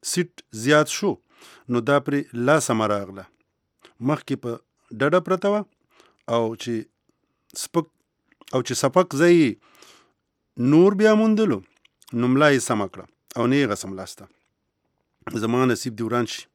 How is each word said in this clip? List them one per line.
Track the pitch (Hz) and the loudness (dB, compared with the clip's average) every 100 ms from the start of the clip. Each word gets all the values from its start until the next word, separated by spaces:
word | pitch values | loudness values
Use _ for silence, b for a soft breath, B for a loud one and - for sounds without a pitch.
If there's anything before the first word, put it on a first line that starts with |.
سیټ | - - 170 - _ | -6 -4 -6 -8 _
زیات | 110 120 151 151 | -8 2 2 2
شو، | - 202 131 _ b b b b | -2 -4 -6 _ b b b b
نو | 120 | -2
دا | 113 143 | 2 0
پرې | 139 143 135 117 123 | 0 -6 -6 -4 2
لاسه | 156 - | 2 2
مه | 113 107 | 0 0
راغله. | 104 98 98 95 _ _ _ _ _ b b | -2 -4 -14 -20 _ _ _ _ _ b b
مخکې | 123 151 - 131 | -4 -4 -4 -8
په | 120 117 _ _ _ | -8 -12 _ _ _
ډډه | 110 143 180 | -4 0 0
پرته | 175 185 202 | 0 -2 -2
وه | 208 202 _ _ b b b - | -2 -6 _ _ b b b -4
او | 117 113 113 | -2 -2 -6
چې | - 113 110 _ _ _ _ _ _ | -6 -8 -8 _ _ _ _ _ _
سپک، | - - 170 151 _ _ _ _ _ - | -14 -6 -6 -6 _ _ _ _ _ -6
او | 131 | -6
چې | 123 | -4
سپک | 123 135 180 180 139 | -2 0 2 0 2
ځای | 170 | 4
یې | 175 139 95 b b b b b b _ _ _ - | 6 4 0 b b b b b b _ _ _ -4
نور | 123 151 185 202 | 4 6 6 4
بیا | 214 | 4
موندلو، | 214 220 214 220 107 - _ _ _ - | 4 4 2 0 -2 -6 _ _ _ -8
نو | 117 123 | -2 0
ملا | 131 151 | 4 4
یې | 135 - | 2 0
سمه | 113 98 | -2 -4
کړه | - 92 _ _ - | -8 -20 _ _ -4
او | 117 | 0
نیغه | 139 135 101 | 2 0 -2
سملاسته. | 98 95 92 - 95 _ _ _ _ _ _ _ _ _ - | -6 -12 -14 -16 -20 _ _ _ _ _ _ _ _ _ -10
زما | 117 113 123 | -6 -2 0
نصیب | 127 113 127 110 | 0 0 -4 -8
دې | 113 | -4
وران | 120 117 | -2 -4
شي. | - - | -8 -16